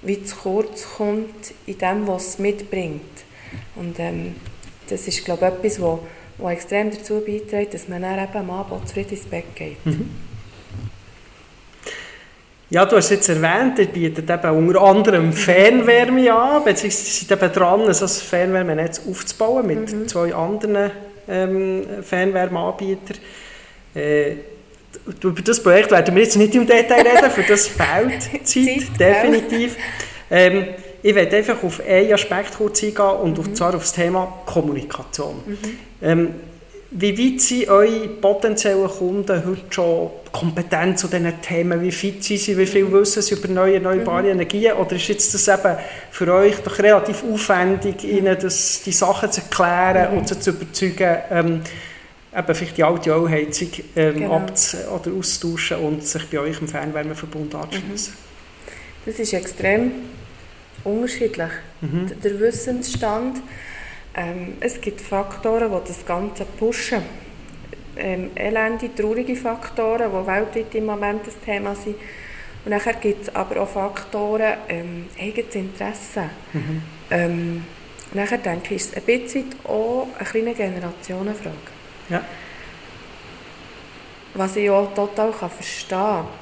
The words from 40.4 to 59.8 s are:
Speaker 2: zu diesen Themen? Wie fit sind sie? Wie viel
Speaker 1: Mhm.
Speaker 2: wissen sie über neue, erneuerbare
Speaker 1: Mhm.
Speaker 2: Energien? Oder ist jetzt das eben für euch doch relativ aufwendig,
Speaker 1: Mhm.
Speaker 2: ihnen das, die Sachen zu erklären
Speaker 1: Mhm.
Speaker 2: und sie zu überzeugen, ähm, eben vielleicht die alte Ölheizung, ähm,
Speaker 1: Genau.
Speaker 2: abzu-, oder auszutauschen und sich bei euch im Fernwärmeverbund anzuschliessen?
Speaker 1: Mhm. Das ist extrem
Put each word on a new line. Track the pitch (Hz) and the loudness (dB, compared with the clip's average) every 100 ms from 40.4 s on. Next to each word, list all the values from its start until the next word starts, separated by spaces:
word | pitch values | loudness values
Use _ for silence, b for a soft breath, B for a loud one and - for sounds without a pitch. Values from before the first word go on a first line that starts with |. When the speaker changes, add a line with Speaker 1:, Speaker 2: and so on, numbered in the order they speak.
| 170 165 170 160 175 185 | -2 -2 -2 0 0 0
Speaker 2:
zu | 185 | -2
diesen | 180 170 165 | -2 -2 -4
Themen? | - 170 175 170 | -4 -2 0 0
Wie | 180 | -2
fit | 175 196 196 | -2 -6 -6
sind | - 202 | -4 -4
sie? | 208 185 | -2 0
Wie | 190 | 2
viel | 196 196 | 4 4
Speaker 1:
Mhm. | |
Speaker 2:
wissen | 196 202 - | 4 4 2
sie | 196 196 | 0 -2
über | 185 | -2
neue, | 185 190 190 | 2 4 4
erneuerbare | 185 185 185 175 | 2 0 0 0
Speaker 1:
Mhm. | 196 185 | 2 2
Speaker 2:
Energien? | 170 202 226 | 0 2 2
Oder | 202 185 180 | 2 0 -2
ist | - | -2
jetzt | 208 - | 0 0
das | 196 - | 2 4
eben | 190 196 160 B B B | 4 4 0 B B B
für | - 175 | -4 4
euch | 180 202 202 | 6 6 4
doch | - - | -4 4
relativ | 202 208 202 208 | 8 8 6 -4
aufwendig, | 247 214 - 185 185 190 202 190 | -4 -4 2 4 4 2 -2 -4
Speaker 1:
Mhm. | - | 0
Speaker 2:
ihnen | 202 190 185 | 2 2 2
das, | 190 175 - - | 0 -2 -2 -2
die | - | -2
Sachen | 156 185 190 208 | 2 2 2 0
zu | 202 | -2
erklären | - - 175 175 185 190 180 | -4 2 2 4 4 4 4
Speaker 1:
Mhm. | 202 | 2
Speaker 2:
und | - | -2
sie | 196 | -2
zu | - | -2
überzeugen, | 160 160 - 190 170 185 165 - | -2 -6 -2 -2 2 2 2 0
ähm, | 175 165 165 160 B B B B B - - | 0 2 0 -4 B B B B B -10 -6
eben | 170 160 | -2 -2
vielleicht | 170 - | -2 2
die | |
alte | 156 170 160 | 2 2 2
Ölheizung, | 156 170 156 151 147 170 - - - | 2 2 0 -2 -4 -6 -8 -8 0
ähm, | 156 151 | 2 2
Speaker 1:
Genau. | 196 165 | 0 0
Speaker 2:
abzu-, | 190 190 - 180 190 | 0 0 0 -2 -6
oder | 180 175 185 | -6 -4 -4
auszutauschen | 180 - 170 165 - 165 | -4 -4 -4 -4 -4 -2
und | 156 156 151 | -2 -2 -4
sich | 160 160 | -6 -4
bei | 151 | -4
euch | 147 156 | -4 -4
im | 156 | -6
Fernwärmeverbund | 147 147 151 151 156 160 156 151 | -6 -6 -6 -8 -8 -10 -10 -8
anzuschliessen? | 151 156 190 190 202 - | -8 -10 -10 -10 -8 -10
Speaker 1:
Mhm. | - - - - - - - - - - | -12 -20 -20 -20 -20 -20 -20 -20 -14 -12
Das | 220 | -6
ist | 220 | -4
extrem | 185 175 - 190 208 | -4 -6 -4 2 2